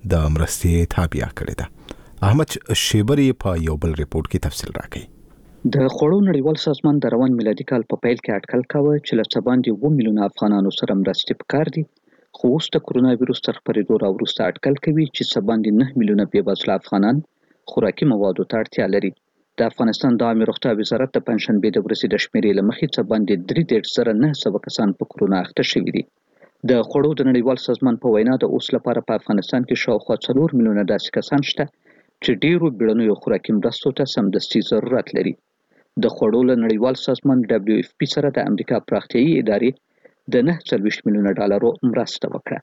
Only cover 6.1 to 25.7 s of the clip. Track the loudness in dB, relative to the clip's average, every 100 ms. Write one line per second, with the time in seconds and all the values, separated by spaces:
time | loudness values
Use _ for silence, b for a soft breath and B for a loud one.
6.1 | 4 2 2 0 -2 -2 0 0 2 0
7.1 | 2 2 2 0 -2 -2 -4 -2 -4 -2
8.1 | -2 -2 -6 -2 -4 -2 0 2 0 0
9.1 | -2 0 -2 2 2 2 0 2 2 2
10.1 | 2 0 0 2 2 2 0 -2 0 0
11.1 | -2 -4 -8 -2 -2 0 -2 -6 _ b
12.1 | b b -2 0 2 0 -4 -2 2 2
13.1 | 2 0 -2 -4 -6 -2 -2 2 2 2
14.1 | 0 -4 -2 -4 -2 -2 0 2 2 0
15.1 | -2 -4 -2 0 0 2 2 2 2 2
16.1 | 2 2 0 0 -2 0 -2 0 0 2
17.1 | 2 -2 _ _ _ -6 0 0 2 0
18.1 | 2 0 0 -2 -2 -2 -2 0 0 -2
19.1 | -8 _ _ _ -2 -2 2 -2 2 0
20.1 | 2 2 2 0 -2 -2 -2 -2 -2 0
21.1 | -2 -2 -4 0 2 2 0 -2 -2 0
22.1 | 0 0 0 2 2 0 0 -2 -2 0
23.1 | 0 2 0 0 -2 2 0 0 -2 0
24.1 | 2 2 0 -2 -4 -6 -2 -2 -2 -8
25.1 | -2 0 0 -2 -4 -2